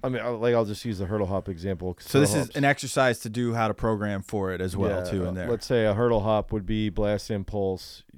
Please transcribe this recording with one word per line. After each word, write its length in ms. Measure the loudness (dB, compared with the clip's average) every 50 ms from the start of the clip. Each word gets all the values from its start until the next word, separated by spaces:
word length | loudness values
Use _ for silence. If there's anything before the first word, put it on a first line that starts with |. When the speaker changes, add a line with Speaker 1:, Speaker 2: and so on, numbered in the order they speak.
| -2
Speaker 1:
I 40 | -2
mean, 140 | -2 -2
I, 60 | -2 -2
like, 260 | -2 0 2 4 4
I'll 100 | 4 2
just 180 | 2 -2 -6 -4
use 140 | -6 -4 -4
the 80 | -2
hurdle 200 | -2 0 0 0
hop 220 | 0 0 -2 -2 -4
example, 440 | -8 -6 -4 -4 -4 -2 -4 -6 -6
'cause 120 | -8 -10 2
Speaker 2:
So 120 | 4 4
this 100 | 4 6
Speaker 1:
hurdle 120 | 4 0
Speaker 2:
is 60 | 0 -2
Speaker 1:
hops 60 | -2
Speaker 2:
an 80 | 0 2
exercise 540 | 2 2 0 -4 -4 0 2 4 4 2 0
to 80 | -4 -6
do 260 | -4 -2 -2 0 0
how 120 | 0 0
to 80 | 0 0
program 480 | 0 0 0 0 0 0 -2 -2 -4
for 300 | -4 -4 -4 -2 -2 -2
it 80 | -2 -2
as 160 | -2 -2 0
well, 280 | 0 0 0 0 0 -2
Speaker 1:
Yeah, 60 | -2
Speaker 2:
too, 120 | -2 0
in 60 | 0 -2
Speaker 1:
uh, 40 |
Speaker 2:
there. 180 | -2 -4 -2 -2
Speaker 1:
let's 160 | -2 -2 0
say 180 | 0 2 4 4
a 80 | 4 4
hurdle 260 | 4 4 4 4 4
hop 320 | 4 2 2 2 0 -2
would 140 | -4 -4 -2
be 220 | -2 0 0 0 0
blast 440 | 0 0 0 2 0 -2 -2 -4
impulse. 720 | -4 -4 -4 -4 -2 -2 0 0 -2 -4 -8 -16 -18 -20 -20 _ -20